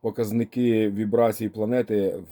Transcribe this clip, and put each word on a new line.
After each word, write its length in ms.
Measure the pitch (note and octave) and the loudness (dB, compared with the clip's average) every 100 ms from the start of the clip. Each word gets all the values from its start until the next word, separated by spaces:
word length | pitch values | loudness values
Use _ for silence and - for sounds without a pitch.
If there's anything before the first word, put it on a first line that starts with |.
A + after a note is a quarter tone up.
показники 880 | A2+ G#2+ A2 A2+ A2+ - B2 A2 G#2+ | -8 -4 -2 -2 -2 0 2 4 2
вібрації 600 | G2+ G#2+ A#2 A#2 G#2+ A2 | 0 0 2 2 0 -6
планети 720 | G#2+ G#2+ B2 A2+ G#2+ G2 G2 E2 | -4 -2 -2 0 0 0 -4 -12